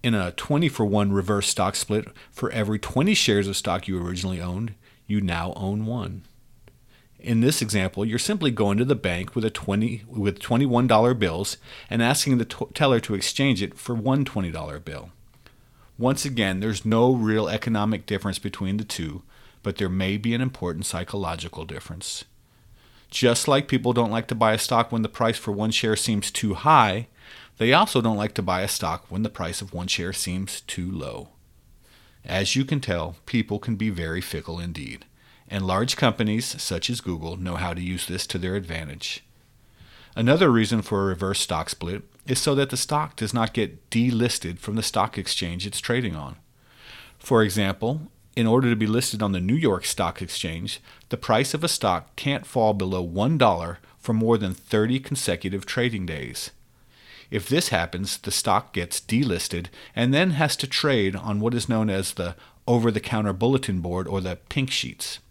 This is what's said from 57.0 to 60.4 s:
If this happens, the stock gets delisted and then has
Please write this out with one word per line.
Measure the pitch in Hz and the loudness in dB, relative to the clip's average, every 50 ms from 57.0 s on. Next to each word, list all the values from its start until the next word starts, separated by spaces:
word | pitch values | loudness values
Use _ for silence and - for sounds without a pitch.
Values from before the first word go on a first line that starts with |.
| - - - - - _ | -20 -20 -20 -20 -14 _
If | - 107 92 - | -6 -6 -2 0
this | 131 160 175 - | 0 0 2 2
happens, | - 87 85 87 - 90 98 98 - - | 0 0 0 0 -4 -6 -6 -6 -6 -6
the | - 101 | -6 -4
stock | - - - 113 98 - - - - | -4 -2 2 2 2 2 2 -2 -6
gets | 98 87 85 - - | -6 -6 -4 -6 -8
delisted | - - 110 120 143 123 90 82 - - - 85 85 - - - - - _ | -4 0 0 2 2 2 0 -2 -2 -4 -6 -6 -6 -8 -14 -18 -20 -10 _
and | - 120 123 135 | 0 2 4 4
then | 147 180 185 | 4 4 2
has | 165 139 | 2 2